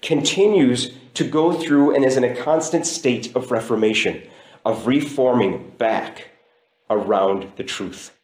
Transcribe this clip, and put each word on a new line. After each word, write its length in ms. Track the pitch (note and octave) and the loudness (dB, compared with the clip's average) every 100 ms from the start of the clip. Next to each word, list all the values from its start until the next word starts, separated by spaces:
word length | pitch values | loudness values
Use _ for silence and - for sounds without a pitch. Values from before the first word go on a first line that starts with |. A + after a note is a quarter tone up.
continues 920 | - D#3 C#3+ - G3+ G3+ C3+ B2 - - - | 0 0 0 2 4 4 4 2 -4 -10 -16
to 100 | - | -6
go 300 | C3+ D#3 E3 | -2 2 2
through 420 | D#3+ - D3 C#3+ C#3+ | 0 2 4 4 4
and 80 | |
is 140 | C3+ C3 | 2 2
in 60 | |
a 120 | B2 - | 0 -2
constant 520 | - D#3+ D#3+ E3+ - | 0 0 0 -2 -2
state 480 | - C3 A#2 - B2 | -4 -2 -2 -2 -6
of 160 | - | -2
reformation, 720 | A#2 A2+ A2 A2 G#2+ G2+ - - - - - A2 | -4 -2 0 2 2 -2 -4 -12 -20 -20 -8 -4
of 220 | A2+ A#2 | -2 0
reforming 840 | C#3 C#3+ - B2+ B2 G#2 - - - | 0 0 0 2 4 2 -2 -10 -4
back 540 | A2+ G#2 - - - _ _ _ _ _ _ | -2 0 -4 -14 -20 _ _ _ _ _ _
around 640 | G#2+ G2 G#2 G2 G2 F#2 - | -4 0 2 2 0 -4 -12
the 80 | |
truth. 540 | G2 - F#2 - - _ | -10 -8 -10 -12 -20 _